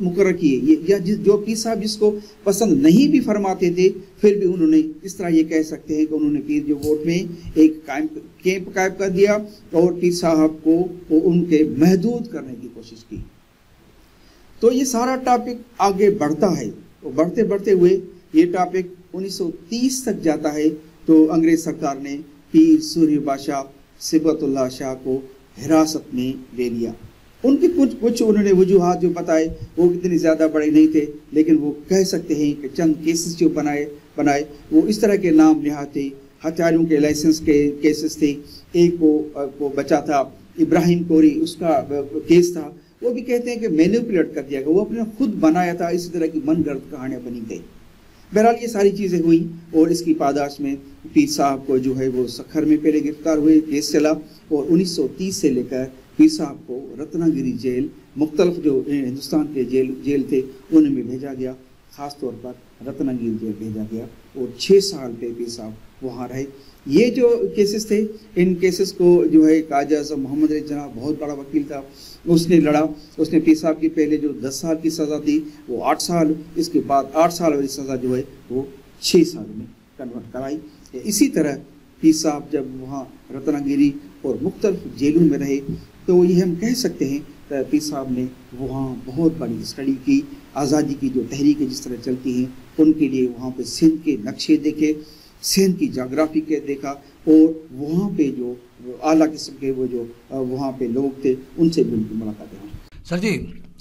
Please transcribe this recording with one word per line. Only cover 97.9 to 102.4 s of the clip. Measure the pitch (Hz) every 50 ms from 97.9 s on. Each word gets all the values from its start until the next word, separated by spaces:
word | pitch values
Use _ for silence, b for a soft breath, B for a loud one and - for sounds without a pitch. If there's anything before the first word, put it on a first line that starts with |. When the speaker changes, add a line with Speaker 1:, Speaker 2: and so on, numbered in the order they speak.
| 165 180 208 190
Speaker 1:
पे | 170 156 151 135
जो | 123 123 123 123 123 - - _ _ - 120 123 123 - -
आला | 156 160 156 156
किस्म | 147 156 143 - - 135
के | 131 139 135
वो | 131 127 131
जो, | 120 123 120 117 117 - - _ -
अ, | 139
वहाँ | 135 131 127 127 135 139 135
पे | 127 127 127
लोग | 117 117 131 139 135 131 - -
थे, | 135 127 131 - - - 165
उनसे | 165 165 165 156 123
भी | 117 117
उनकी | 110 107 107 110
मुलाकातें | 113 113 107 107 -